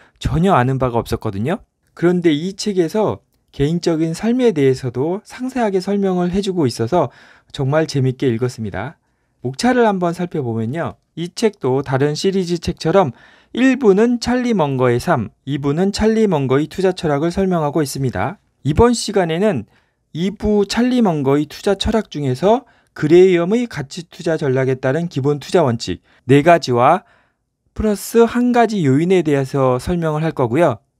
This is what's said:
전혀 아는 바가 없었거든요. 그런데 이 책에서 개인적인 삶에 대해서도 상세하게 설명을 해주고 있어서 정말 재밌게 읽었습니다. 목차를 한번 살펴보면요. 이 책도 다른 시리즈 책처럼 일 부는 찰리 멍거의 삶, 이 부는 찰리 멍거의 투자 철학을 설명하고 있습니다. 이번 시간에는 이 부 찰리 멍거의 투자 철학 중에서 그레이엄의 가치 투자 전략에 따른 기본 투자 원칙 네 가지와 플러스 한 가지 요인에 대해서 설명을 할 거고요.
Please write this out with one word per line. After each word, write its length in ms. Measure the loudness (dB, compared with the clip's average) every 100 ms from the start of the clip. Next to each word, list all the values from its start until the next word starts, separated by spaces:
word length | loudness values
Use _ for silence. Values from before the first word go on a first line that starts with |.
| _ _
전혀 360 | -4 0 2
아는 240 | 4 2 0
바가 200 | -2 -2
없었거든요. 600 | -4 -6 -6 -4 -4 -6 -8 _ _
그런데 400 | -2 0 2 2
이 220 | 0 -4
책에서 680 | -6 -4 -2 0 0 -2 -2 _ _ _
개인적인 600 | -4 -2 0 0 0 -2
삶에 380 | -2 -2 2 2
대해서도 680 | 2 2 2 -4 -4 -4 -4
상세하게 560 | -10 -10 -8 -2 -2 -2
설명을 500 | -2 -2 0 0 -2
해주고 360 | -2 -2 -2 -2
있어서 440 | -2 0 0 0 -6 -20 _ _
정말 340 | -6 -2 0 0
재밌게 400 | 0 -2 0 -2
읽었습니다. 680 | 0 -4 -6 -10 -8 -10 -14 _ _ _ _
목차를 440 | -10 -2 0 2 2
한번 280 | 0 -2
살펴보면요. 800 | -4 -6 -6 -4 -4 -4 -6 -8 -10 _ -10
이 120 | -10
책도 480 | -2 -2 0 -2 -2
다른 320 | 0 0 0
시리즈 440 | 0 0 0 -2 -4
책처럼 540 | -4 -4 2 2 2 -2 -20 _ _
일 240 | 0 2 4
부는 420 | 4 4 2 0
찰리 320 | -2 -2 0
멍거의 480 | 0 0 2 2 2
삶, 300 | 0 -2 -2 -10 -8
이 100 | -4
부는 340 | -2 0 -2
찰리 360 | 0 0 2 2
멍거의 400 | 0 0 0 0
투자 260 | -2 -2
철학을 380 | -2 -2 0 -2
설명하고 500 | -2 -2 0 -2 -2
있습니다. 580 | -4 -4 -4 -2 -6 -6 _ _
이번 300 | -2 4 4
시간에는 720 | 2 -2 -2 0 0 0 -2 -6 _ _ _ _
이 180 | -4 -4
부 360 | -2 0 0 0
찰리 320 | 0 0 2
멍거의 460 | 2 2 2 0 -2
투자 280 | -4 -2
철학 360 | -2 0 -2 -4
중에서 560 | -6 -4 0 2 2 -2 _ _
그레이엄의 760 | -6 4 6 6 4 0 -2 -2
가치 400 | -8 -12 -14 -18
투자 260 | -8 -4 -2
전략에 380 | 0 0 0
따른 340 | 0 -2 -2 -4
기본 320 | -2 -2 -2
투자 220 | 0 0
원칙 400 | 2 -2 -6 -10 _ _
네 180 | 2 4
가지와 600 | 6 4 4 2 4 2 -2 _ _ _ _ _ _
플러스 460 | -4 -2 -2 0 2
한 340 | 2 2 0
가지 320 | 2 2 2
요인에 380 | 2 2 2 2
대해서 560 | 2 0 0 0 0 0
설명을 440 | -2 -4 -2 -2
할 80 | -4
거고요. 460 | -2 0 2 2 0 _